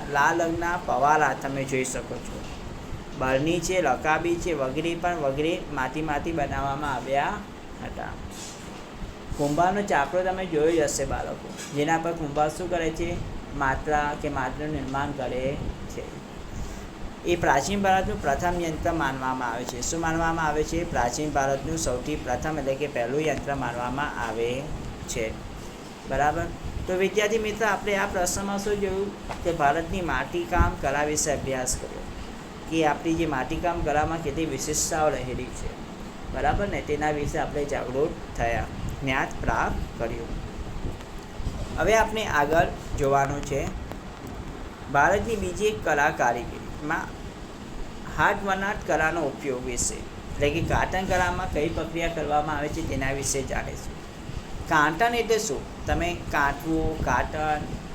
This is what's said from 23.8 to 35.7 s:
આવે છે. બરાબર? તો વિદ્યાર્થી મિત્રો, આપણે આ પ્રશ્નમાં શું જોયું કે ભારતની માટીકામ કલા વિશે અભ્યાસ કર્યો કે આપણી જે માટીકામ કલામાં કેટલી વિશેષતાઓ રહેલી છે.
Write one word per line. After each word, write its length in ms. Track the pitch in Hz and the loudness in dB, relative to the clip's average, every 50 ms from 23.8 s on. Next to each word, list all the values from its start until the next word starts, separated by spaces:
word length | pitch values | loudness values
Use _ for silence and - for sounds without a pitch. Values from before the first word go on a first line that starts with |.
| 123 123 123 120 117 110 - 92 117 | -2 -2 0 -2 -2 -2 -2 -2 -4
આવે 340 | 113 107 117 117 120 123 135 147 156 - - - - - - - - | -2 0 0 0 0 0 -2 -4 -6 -6 -6 -6 -8 -8 -8 -8 -6
છે. 200 | - 123 113 110 110 - - - - - - - - - - - - - - - | -4 -2 -2 -2 -4 -6 -10 -10 -10 -10 -10 -12 -12 -12 -14 -14 -14 -12 -6 -2
બરાબર? 320 | 135 135 143 151 156 170 170 170 - - - - - - - | 0 4 4 4 4 2 -2 -4 -6 -6 -6 -6 -4 -4 -2
તો 60 | - 185 | 0 2
વિદ્યાર્થી 440 | 180 196 185 - 214 208 208 226 | 2 2 2 4 4 4 4 4
મિત્રો, 300 | 226 214 214 208 208 226 | 2 0 0 0 2 2
આપણે 280 | 208 190 185 202 208 202 | 2 2 2 2 0 2
આ 100 | 196 196 | 2 2
પ્રશ્નમાં 540 | 202 - 190 175 175 - 202 196 196 202 196 | 2 2 2 2 2 0 0 0 0 -2 0
શું 220 | - 208 208 196 | 0 0 0 2
જોયું 460 | 196 190 185 190 208 202 - - - - - - - | 2 0 2 0 0 -2 -4 -8 -8 -8 -8 -2 0
કે 80 | 175 | 0
ભારતની 500 | 165 - - - 156 165 165 - 196 190 | 2 6 6 6 6 4 2 0 -2 -2
માટીકામ 720 | 175 151 131 127 139 - - 175 170 170 180 170 170 175 175 - | 0 0 0 0 0 0 -2 -2 -2 2 4 4 4 4 4 0
કલા 220 | 160 139 139 147 151 | 0 0 2 2 2
વિશે 280 | 151 151 147 - 156 | 2 2 0 2 2
અભ્યાસ 440 | 139 127 131 135 131 127 127 123 - | 0 0 0 -2 -2 0 0 -2 -2
કર્યો 260 | - - - - - - - - - - - - - - - - - - - | -2 -4 -8 -8 -8 -8 -8 -8 -10 -10 -10 -10 -10 -12 -12 -12 -12 -8 -2
કે 160 | 160 160 156 | 2 4 4
આપણી 280 | 147 143 - - 165 160 | 4 4 2 2 0 2
જે 120 | 165 165 | 2 2
માટીકામ 560 | 156 143 127 120 - 165 156 175 170 170 170 | 0 0 0 -2 -2 -2 0 0 0 0 2
કલામાં 420 | 165 151 143 151 156 160 165 165 160 | 2 2 4 4 4 2 0 -2 -2
કેટલી 220 | 147 135 165 160 | -2 0 0 0
વિશેષતાઓ 640 | 147 135 131 - 151 151 - - - 170 160 156 151 | 0 -2 -4 -2 -2 0 0 0 0 2 4 4 4
રહેલી 360 | 135 127 123 127 123 123 127 | 2 2 -2 -4 -4 -4 -4
છે. 400 | 120 - - - - | -6 -6 -6 -6 -6